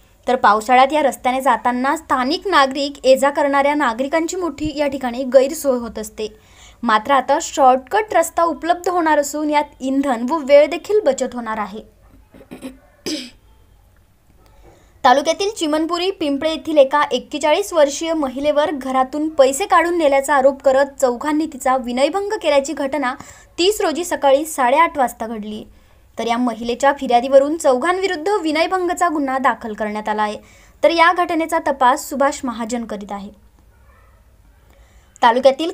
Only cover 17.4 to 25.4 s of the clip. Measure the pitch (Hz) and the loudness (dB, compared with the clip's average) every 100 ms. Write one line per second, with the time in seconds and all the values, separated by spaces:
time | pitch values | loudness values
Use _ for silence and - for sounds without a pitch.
17.4 | 302 349 403 339 277 277 320 320 269 247 | 0 0 0 2 2 0 -4 -4 -4 -2
18.4 | 294 285 294 285 262 262 262 302 311 311 | -2 0 0 -4 -4 -2 -2 -4 -2 2
19.4 | 254 277 415 381 339 349 285 277 277 277 | 2 0 0 2 2 0 2 2 2 2
20.4 | 269 269 269 262 277 - 247 240 294 302 | 2 0 0 2 0 -2 -2 -2 -4 -4
21.4 | 311 254 254 262 240 247 302 381 403 440 | -4 -4 -2 -2 -2 -2 -2 -2 -4 -4
22.4 | 311 277 277 302 269 294 254 269 - - | 0 0 0 -4 -6 -4 -4 -8 -14 -20
23.4 | - - 359 415 359 302 349 302 277 269 | -12 -2 0 0 -2 -4 -6 0 2 2
24.4 | 320 - 247 294 330 294 240 - 226 226 | 0 -2 2 4 2 0 -4 -4 -10 -10